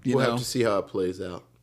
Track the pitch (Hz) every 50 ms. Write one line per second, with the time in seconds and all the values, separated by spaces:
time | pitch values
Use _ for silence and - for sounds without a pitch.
0 | - 131 123 131 131 120 117 123 123 - - 127 117 113 101 98 92 - - 98
1 | 92 90 92 98 95 92 90 - - _ _ _